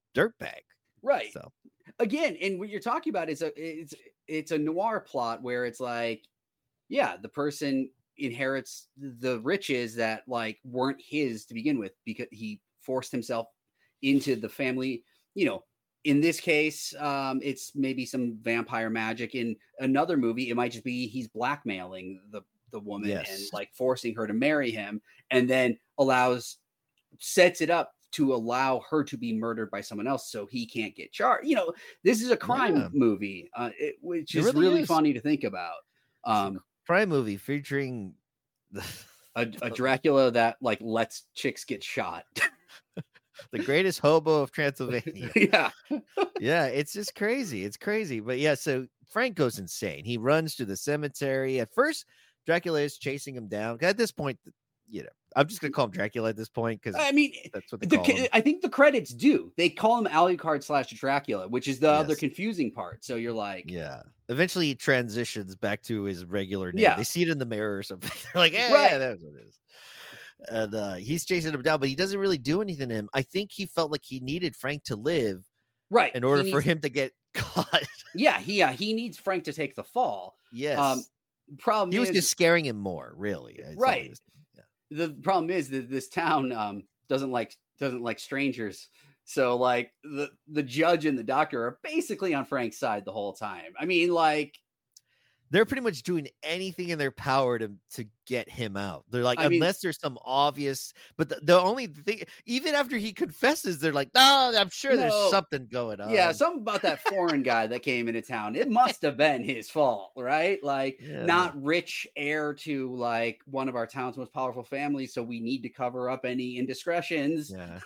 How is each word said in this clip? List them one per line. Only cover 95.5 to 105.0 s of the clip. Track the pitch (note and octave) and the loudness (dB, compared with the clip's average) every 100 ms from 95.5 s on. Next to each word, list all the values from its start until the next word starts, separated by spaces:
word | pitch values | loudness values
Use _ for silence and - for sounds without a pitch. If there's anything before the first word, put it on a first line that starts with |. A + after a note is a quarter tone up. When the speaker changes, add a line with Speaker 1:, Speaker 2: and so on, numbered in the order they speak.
Speaker 1:
they're | E3+ | 2
pretty | G#3+ C4+ | 4 2
much | A#3 D3+ | -2 -4
doing | - F3 C#3 - | -2 -2 -4 -10
anything | D#3 E3+ F#3+ E3+ F3 | -6 -4 -6 -6 -6
in | E3 | -2
their | C#3 | -2
power | - C#3 C3+ C3 A#2+ | -2 0 2 4 0
to, | A2 G2+ _ | -2 -8 _
to | - G#2+ _ - | -14 -14 _ -6
get | B2 A2 | -6 -4
him | - A2+ G2 | -6 -6 -4
out. | G2 D2+ - | -6 -8 -6
They're | A#2+ | 0
like, | B2 B2 | 2 2
Speaker 2:
I | D3+ | 2
mean | E3+ | 4
Speaker 1:
unless | E3 G3 | 2 0
there's | F3+ D3+ | -4 -4
some | D3+ B2 | -6 -8
obvious, | - C3+ D3 C#3 C#3+ C3+ - - - - | -2 2 2 2 -4 -4 -8 -16 -16 -4
but | C#3+ | -4
the, | D3+ | -2
the | D3+ F3+ | 6 8
only | F#3 B3 A#3 | 8 2 -4
thing, | D3 D3 A3 - - | -6 -6 -6 -8 -14
even | - B3 D#4 | -6 -2 0
after | C#4+ C4 A#3+ | 0 0 -2
he | G#3+ | -4
confesses, | F#3+ F4 D3+ B3 D#4 G#3 D#3+ | -4 -6 0 2 2 -2 -2
they're | D#3 | 0
like, | C#3+ C#3 | 0 2
"No, | - C4+ C#4 B3+ | 8 8 8 6
I'm | A3+ G3 | 4 2
sure | - C#4 | 0 2
there's | B3+ | 4